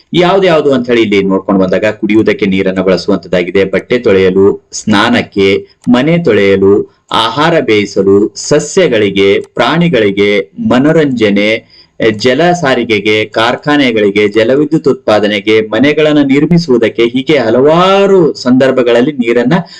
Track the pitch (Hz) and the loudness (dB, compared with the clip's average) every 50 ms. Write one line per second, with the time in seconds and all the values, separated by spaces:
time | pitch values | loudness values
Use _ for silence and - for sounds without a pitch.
0 | _ _ - 160 175 175 190 196 190 185 160 156 139 143 135 127 120 123 123 120 | _ _ -2 0 0 2 2 2 2 2 2 2 2 0 0 -2 -2 -2 0 0
1 | 113 104 104 98 95 95 95 95 - - 98 95 95 90 95 92 98 107 104 - | 0 0 0 0 0 0 -2 -2 -2 -2 0 0 0 0 0 -2 -2 -2 -4 -2
2 | - 101 104 110 104 104 104 101 107 98 95 95 95 92 92 95 90 95 92 87 | -2 0 0 2 2 0 0 -2 -2 -2 0 0 -2 -2 -2 -2 0 0 0 0
3 | - - 98 90 - 90 90 90 87 90 90 98 95 92 98 92 - - 123 120 | 0 -2 -4 -4 -4 -4 -4 -2 -2 0 0 0 0 0 -2 -4 -4 -2 -4 -2
4 | 120 113 98 95 95 92 90 95 98 101 - - _ _ - - - - 104 101 | 0 0 2 2 2 2 2 2 2 2 0 -2 _ _ -16 -10 -4 -2 0 0
5 | 107 120 120 107 95 - - 104 95 98 98 98 - - _ _ - 123 123 123 | 0 0 0 -2 -4 -4 -4 -2 0 0 0 -2 -4 -8 _ _ -2 0 0 0
6 | 135 156 170 175 170 127 110 101 101 98 98 95 95 98 101 110 - - _ _ | 2 0 0 0 0 0 0 2 2 2 2 2 2 2 2 2 0 -4 _ _
7 | _ - 82 98 113 113 - 143 151 165 165 156 127 113 110 104 101 95 - 104 | _ -6 -4 -2 -2 -2 -2 -2 -2 0 0 0 0 0 0 0 0 -2 -2 -2
8 | 95 98 98 101 107 110 - - - - 147 147 170 - - 196 180 147 120 107 | 0 2 2 2 2 0 -4 -6 -4 -2 -2 -2 -2 -2 -2 0 0 0 0 0
9 | 107 98 92 95 98 98 101 107 - - - - 120 127 147 165 175 170 131 117 | -2 -2 0 0 2 2 2 0 -2 -6 -6 -4 -2 -2 0 0 0 0 0 0
10 | 107 101 98 101 101 101 104 101 - - _ - 117 110 113 127 139 151 160 165 | 0 0 0 0 0 0 0 -2 -4 -6 _ -6 -4 -2 0 2 2 2 2 2
11 | 151 143 131 117 110 101 101 101 104 107 110 120 - _ _ _ _ _ _ - | 2 0 0 0 0 0 0 0 0 -2 -2 -4 -6 _ _ _ _ _ _ -4
12 | - 113 107 104 - 127 123 139 165 175 175 170 165 135 131 123 117 104 110 101 | -2 -2 -2 -2 -2 -2 0 0 0 0 0 0 -2 -2 -2 -2 -2 -2 -2 -2
13 | 98 107 107 107 110 107 - 110 113 120 131 - - 151 147 147 139 127 113 110 | -2 -2 -2 -2 -2 -4 -4 -2 -2 -2 -2 -4 -4 -2 0 0 0 0 0 0
14 | 104 101 98 104 107 104 104 110 110 117 131 143 151 147 160 156 - 139 123 - | 0 0 0 0 0 0 0 0 0 0 0 0 0 0 -2 -2 0 0 -2 -2
15 | - - 107 104 104 101 104 101 98 107 110 110 107 107 110 110 135 147 151 151 | 0 0 0 0 0 0 -2 -2 -2 0 0 0 0 0 -2 0 0 0 0 0
16 | 156 151 147 151 143 139 135 139 143 160 175 165 165 135 127 117 110 107 - - | 0 0 2 2 2 2 0 0 0 2 0 0 0 2 0 0 0 0 0 0
17 | 117 117 120 135 131 - 156 139 117 110 113 123 135 147 160 170 180 190 196 196 | -2 -2 -2 -2 -2 0 0 0 0 0 0 2 2 2 2 2 2 2 2 2
18 | 196 196 196 190 170 139 107 - - 127 127 131 135 131 123 127 123 120 117 117 | 2 2 2 2 2 2 -2 -2 -2 0 2 2 2 2 2 0 0 2 2 2
19 | 123 156 147 131 120 113 117 123 120 127 165 175 170 - - - | 0 0 -2 -4 -2 -2 0 0 0 0 0 -2 -2 -6 -12 -20